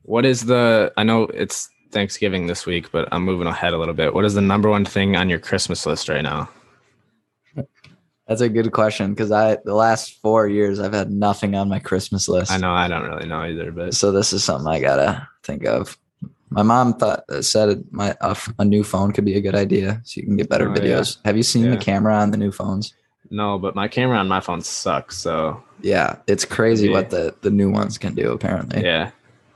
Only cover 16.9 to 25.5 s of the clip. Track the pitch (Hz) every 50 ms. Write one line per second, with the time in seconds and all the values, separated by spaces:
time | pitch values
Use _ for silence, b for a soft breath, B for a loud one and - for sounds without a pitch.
16.9 | 110 - 113 104 80 - - - 71 69 - - - 110 107 104 101 - - -
17.9 | - 104 101 98 - - - - - - - - 117 - 104 101 101 104 104 -
18.9 | - 92 98 101 101 - 101 104 95 101 98 98 95 101 101 98 98 98 95 95
19.9 | 110 113 - - - - - - 104 - - - - - - - - - - -
20.9 | - - - - - - - 107 104 110 120 - - 120 113 123 123 101 - -
21.9 | 98 98 107 107 107 107 104 104 101 104 104 101 95 - 98 98 95 98 107 -
22.9 | - _ _ _ _ _ _ - 101 104 104 101 101 95 90 95 - 98 101 107
23.9 | - 127 127 127 123 107 98 95 95 95 - - 87 85 - - - - - 95
24.9 | 80 67 - - - - - 85 80 80 80 78